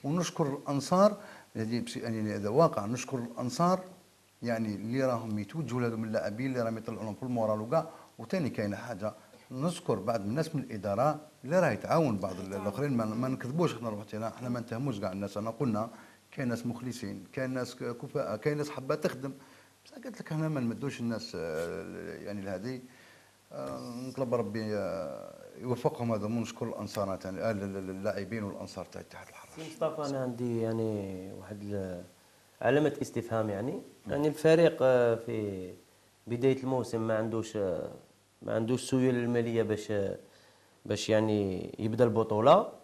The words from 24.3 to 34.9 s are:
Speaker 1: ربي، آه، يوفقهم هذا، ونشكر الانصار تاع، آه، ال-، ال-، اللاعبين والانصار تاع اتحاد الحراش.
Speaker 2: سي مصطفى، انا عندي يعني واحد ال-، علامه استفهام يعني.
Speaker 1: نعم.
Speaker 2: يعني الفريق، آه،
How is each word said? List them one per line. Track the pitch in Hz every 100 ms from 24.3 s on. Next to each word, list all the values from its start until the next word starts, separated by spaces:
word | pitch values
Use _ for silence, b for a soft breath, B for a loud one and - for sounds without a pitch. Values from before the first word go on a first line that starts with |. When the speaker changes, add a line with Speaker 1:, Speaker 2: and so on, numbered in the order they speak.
Speaker 1:
ربي، | 120 104 110 107 104
آه، | 95 85 76 60 50 50 50 57
يوفقهم | 120 120 151 - 117
هذا، | 110
ونشكر | 104 117 117 - 117
الانصار | - 104 110 98 92
تاع، | 95
آه، | 95 107
ال-، | 104
ال-، | 98 98 95
اللاعبين | 92 104 98 95 113
والانصار | 101 95 98 95
تاع | 87 95
اتحاد | 87 - -
الحراش. | - -
Speaker 2:
سي | - 160
مصطفى، | - 160 156 143
انا | 135
عندي | 127 117 123 117
يعني | 113 113 110 104 98 92 95
واحد | 98 95 104
ال-، | 101 101 92 90 90 - b b b b
علامه | 117 139 151 -
استفهام | 131 123 113 113 107
يعني. | 98 123
Speaker 1:
نعم. | 202 - - -
Speaker 2:
يعني | 143 151
الفريق، | 147 160 160 165 -
آه، | 131